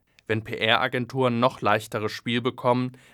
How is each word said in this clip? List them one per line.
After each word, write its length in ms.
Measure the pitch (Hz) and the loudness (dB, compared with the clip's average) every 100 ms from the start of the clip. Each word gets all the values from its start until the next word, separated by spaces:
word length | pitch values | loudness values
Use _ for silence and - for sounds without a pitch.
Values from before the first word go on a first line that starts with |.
| _ _ - | _ _ -4
Wenn 180 | 110 | -4
P-R-Agenturen 960 | 107 - 110 117 127 127 117 131 127 117 | -2 -2 2 4 2 -2 -4 0 0 2
noch 220 | 127 - | 0 2
leichteres 500 | 107 110 110 113 107 | 2 2 0 -4 -4
Spiel 300 | - 120 120 | -6 -4 -2
bekommen 500 | 123 120 127 123 127 - - | -2 -2 0 0 -2 -8 -20